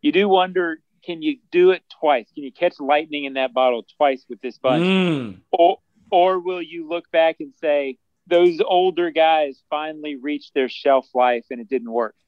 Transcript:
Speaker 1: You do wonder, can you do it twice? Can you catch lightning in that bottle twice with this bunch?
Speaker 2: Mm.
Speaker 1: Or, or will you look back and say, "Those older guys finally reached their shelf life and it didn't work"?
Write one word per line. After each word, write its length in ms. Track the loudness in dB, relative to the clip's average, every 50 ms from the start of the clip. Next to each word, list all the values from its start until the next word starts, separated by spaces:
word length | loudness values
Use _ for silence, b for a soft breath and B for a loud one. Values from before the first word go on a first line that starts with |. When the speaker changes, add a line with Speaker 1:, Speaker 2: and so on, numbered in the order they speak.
Speaker 1:
You 100 | 0 2
do 180 | 2 2 2 4
wonder, 500 | 4 2 2 0 -2 -4 -4 -4 -6 -8 _ _ _ _ _
can 180 | -14 -12 -6
you 180 | -4 -6 -6 -6 _ _
do 200 | 2 4 4 4
it 120 | 4 2 _ _ -14 _
twice? 280 | 0 0 0 0 -2 _ _
Can 100 | -14 -14
you 80 | -14
catch 280 | _ _ -4 -4 -2 _
lightning 460 | -2 0 0 0 0 -4 -8 -8 -8
in 80 | -6 -4
that 200 | -4 -4 -2 0
bottle 300 | 0 2 2 0 -2 -6 _ _
twice 260 | _ 2 2 2 -2 _ _
with 100 | -18 _
this 160 | -10 -12 -12
bunch? 260 | _ -2 0 0 2 0
Speaker 2:
Mm. 540 | 0 0 0 0 0 -2 -4 -6 -10 -14 -18 _ _
Speaker 1:
Or, 280 | 2 4 4 4 2 _ _ _ _ _ _ _
or 280 | 2 2 4 4 2 0
will 220 | -4 -6 -6 -6
you 260 | -8 -12 -12 -14 -8
look 220 | -8 -8 -8 -8 _
back 260 | 0 2 2 2 0 _
and 120 | -12 -16 _ _
say, 380 | -2 0 0 0 -2 -4 -8 _ _ _ _ _ _
"Those 320 | _ 2 4 4 4 4 0
older 480 | -2 0 2 2 2 2 0 -2 -4 -2
guys 500 | 0 2 4 4 4 2 0 -2 -6 _ _ _
finally 460 | -8 -6 -6 -8 -12 -10 -10 -10 -10
reached 360 | -8 -8 -8 -8 -8 -10 -6 _
their 160 | -2 -2 -2
shelf 380 | -4 -4 0 2 2 2 0 _ _
life 300 | 0 0 0 0 -2 -6 _
and 100 | -14 -14
it 80 | -8
didn't 240 | -4 -4 -4 -4 -4
work"? 240 | -4 -4 -4 -4 -8 _ _